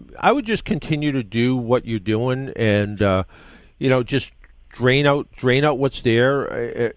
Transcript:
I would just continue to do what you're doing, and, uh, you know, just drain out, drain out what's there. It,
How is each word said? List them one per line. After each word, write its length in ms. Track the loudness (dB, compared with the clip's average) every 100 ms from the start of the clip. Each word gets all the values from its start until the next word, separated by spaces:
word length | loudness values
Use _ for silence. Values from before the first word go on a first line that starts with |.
| -8 -2
I 140 | 0
would 120 | 0 0
just 200 | -4 -2
continue 480 | -6 -2 -2 -2
to 100 | -2
do 320 | -2 0 0 0
what 300 | 0 0 0
you're 140 | -6
doing, 520 | -2 -2 0 -4 -6 -2
and, 440 | 2 2 0 0
uh, 220 | 2 2 -2 -10 -20 -20 -20 -4
you 120 | 0
know, 140 | 2
just 280 | 0 -4 -4 _ -20 -20 -18
drain 360 | -2 2 4 4
out, 240 | 2 -2
drain 320 | -4 0 2 2
out 120 | 2
what's 240 | -2 0
there. 440 | 2 4 4 0 -2
It, 500 | -6 -6 -2 -4